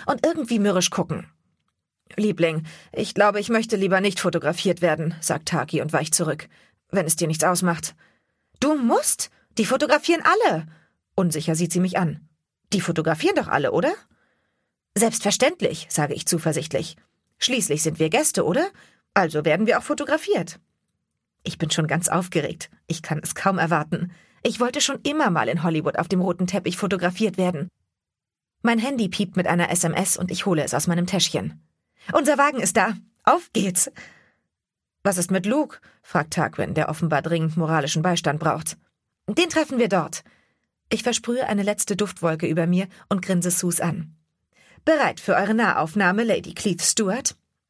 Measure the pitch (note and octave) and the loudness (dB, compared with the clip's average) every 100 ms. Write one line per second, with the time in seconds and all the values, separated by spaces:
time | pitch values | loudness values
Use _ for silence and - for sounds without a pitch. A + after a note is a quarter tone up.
0 | - C4+ D#4+ E4 A#3 A3+ G3+ F#3+ - - | -4 0 0 0 -2 0 2 2 0 -2
1 | - D3+ - _ _ _ _ _ _ _ | -4 -6 -10 _ _ _ _ _ _ _
2 | - - G#3+ E3+ E3 D#3 D#3+ - - - | -12 -2 0 2 0 0 -6 -12 -10 -6
3 | - - G#3 G#3 G#3 A3+ A3+ G#3 F#3+ F#3 | -2 2 4 2 0 0 2 0 2 2
4 | G3+ F#3 F3+ D#3+ D3 E3+ F#3+ E3+ F3 D#3 | 2 0 -2 0 -2 0 0 2 2 2
5 | D#3+ E3 - - - D#3 C3+ D3 D#3 D#3+ | -2 -4 -4 -4 -2 -4 -2 -2 0 -2
6 | D#3 - D#3 D3 - _ _ _ _ G3 | 0 0 0 -4 -8 _ _ _ _ -2
7 | D#3+ D#3+ E3 D#3+ E3+ F3+ F3+ D#3+ - - | 0 0 0 2 2 2 0 -2 -6 -12
8 | _ _ _ _ _ - C#4+ D4+ A#3+ G#4 | _ _ _ _ _ -2 0 2 2 2
9 | D5 - - _ _ - G#3 C4 B3+ D4 | 2 -2 -4 _ _ -2 0 2 4 4
10 | - E4 - G4+ G#4 D#3+ D#3 - _ _ | 4 2 4 4 4 0 -4 -14 _ _
11 | _ - F3+ D#3 E3+ D#3+ E3+ F3+ F#3 G3 | _ -2 0 0 0 0 0 0 0 0
12 | E3 D3 - _ _ _ - G3 F3 E3+ | 0 -4 -14 _ _ _ -4 -2 0 0
13 | D#3 D#3 E4+ E4 - C#3 C3+ E3 C4+ G4 | 0 0 0 0 0 0 2 2 0 -2
14 | - _ _ _ _ _ _ _ _ G3 | -10 _ _ _ _ _ _ _ _ 0
15 | A3+ - G#3 - C4+ F4+ G3+ - - - | 2 2 -2 2 2 2 -4 -4 -6 -2
16 | D3 - - E3 - A#2+ - - - - | -2 -2 -2 -2 0 -2 -2 -4 -4 -12
17 | _ _ _ - - B3 - D3+ D#3+ D#3+ | _ _ _ -4 -2 0 0 0 0 0
18 | D#3 A#3 D4+ - - A#3 F#4+ - - _ | 2 2 2 2 2 2 0 -4 -20 _
19 | _ G3+ E3 D#3 D#3 F3 A3 A#3 - D4 | _ 0 2 2 2 2 4 2 0 -4
20 | D4 D4+ G4+ D4+ F3 - _ _ _ _ | 0 0 0 -2 -2 -10 _ _ _ _
21 | _ _ _ _ F3+ - D#3 - D3+ D#3+ | _ _ _ _ -10 -4 -2 0 0 0
22 | - E3+ F3+ D#3+ - - - _ - D#3+ | 0 0 0 -2 -2 -6 -16 _ -10 -8
23 | - D3+ - - F#3+ F#3 D#3+ E3 D3+ D#3+ | -6 -6 -6 -2 0 2 2 0 -2 -6
24 | F3+ - _ _ A#3+ A3+ B3 C#4+ C#4+ C4 | -6 -10 _ _ -4 0 -2 0 -2 -2
25 | C#4+ D#4 B3 D#3+ A2 D#3 E3+ D#3+ D3+ - | -2 0 2 2 0 0 0 0 0 -2
26 | D#3+ F#3 F#3 F3 F3+ G3+ F#3+ F3+ F#3+ G3 | 0 0 0 0 -2 -2 -4 -4 -2 0
27 | F3 F3+ G#3+ F#3 F3+ D#3+ F3+ _ _ _ | -2 0 -2 0 -2 -2 -8 _ _ _
28 | _ _ _ _ _ _ A#3 A#3 B3+ C4 | _ _ _ _ _ _ 0 0 0 -2
29 | F#3+ - F3+ F#3 F3 F3 - F3 - - | -2 -2 -2 0 0 2 2 0 0 0
30 | F#3+ - F3+ F3+ G3+ D#3 - C3 F3 F3 | 0 -2 -2 -2 0 0 0 -2 0 0
31 | F3+ F#3 - D3+ A2 - _ _ _ _ | 0 0 0 -2 -6 -10 _ _ _ _
32 | - E4 D4 C#4 C#4+ C4+ F3+ A3 F#3 F3+ | -2 2 4 4 2 0 0 2 0 -2
33 | - _ - E4+ - A3+ F#3+ F3+ - - | -12 _ 2 2 2 -2 0 0 -2 -6
34 | - - _ _ _ _ _ _ _ _ | -20 -20 _ _ _ _ _ _ _ _
35 | G3 F3+ E3+ F#3 G3 C#4+ D4 - _ _ | -2 -2 0 0 0 0 0 -6 _ _
36 | - D#3 D#3 F3 C3+ - G#2+ D#3 - D3+ | -4 -2 -2 -2 -2 -2 -4 -2 -2 -2
37 | E3 D3 D#3+ E3 D#3+ D#3+ D#3+ D#3+ C#3 D#3 | 0 0 0 -2 0 0 0 0 0 0
38 | F3+ E3+ F3+ D3+ D#3 C#3+ - - _ _ | 0 0 0 0 0 -2 -6 -12 _ _
39 | _ _ - C4 E4+ D#4+ D4+ B3+ G#3+ F#3 | _ _ -4 0 2 2 0 0 2 0
40 | D3 - - _ _ _ _ _ - A3 | -2 -8 -14 _ _ _ _ _ -6 -4
41 | A#3+ A#3 - B3 - G3+ G3+ G#3 - F#3 | -2 -2 -2 -2 0 0 0 -2 -2 -2
42 | G3+ - E3+ D#3+ E3 D#3+ E3+ F3+ F#3+ - | -4 -2 -2 0 0 0 2 2 0 -6
43 | - F#3+ F#3 F3+ F3 - F3+ E3+ E3+ - | -4 -4 0 0 0 0 0 0 -2 -4
44 | - - _ _ _ _ _ - - D#4 | -8 -16 _ _ _ _ _ -4 2 4
45 | G#3 - - - G3+ A3 G3+ - D#3 G3+ | 2 0 0 2 2 2 2 2 0 2
46 | F3+ G3+ A#3 D#3 - - G3+ E3+ - - | 2 2 2 0 -4 -4 -2 0 0 0
47 | F#3+ A#3+ - - _ _ | 0 -2 -4 -6 _ _